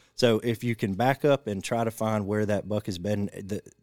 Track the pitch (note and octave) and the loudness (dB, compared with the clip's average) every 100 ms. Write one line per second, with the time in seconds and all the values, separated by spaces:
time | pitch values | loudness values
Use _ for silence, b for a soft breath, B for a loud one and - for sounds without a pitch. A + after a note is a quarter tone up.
0 | b - A#2+ A2 A#2+ A2+ A#2+ A#2 A2 F#2 | b 2 4 4 2 -2 -2 -2 -2 2
1 | B2 C3+ D3+ C#3 - G2 - A#2 A2+ - | 2 4 4 2 0 -6 -2 -2 -2 -2
2 | A2 G#2+ G2 G#2+ G#2 G#2 F#2 G#2 G#2+ F2 | -2 0 0 0 0 0 0 -4 -4 -6
3 | F#2+ G#2 G2+ - G2 G2+ - _ | -2 -2 -4 -8 -8 -10 -10 _